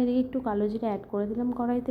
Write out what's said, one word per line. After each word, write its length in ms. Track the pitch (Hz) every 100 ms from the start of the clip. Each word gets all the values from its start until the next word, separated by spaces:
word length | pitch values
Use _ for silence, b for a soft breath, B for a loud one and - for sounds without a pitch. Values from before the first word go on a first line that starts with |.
এদিকে 160 | 247 247 254
একটু 120 | 262 254
কালো 180 | 208 208
জিরা 180 | 220 226
অ্যাড 140 | 196 196
করে 120 | 202 208
দিলাম 180 | 226 247 240
কড়াইতে 320 | 240 247 247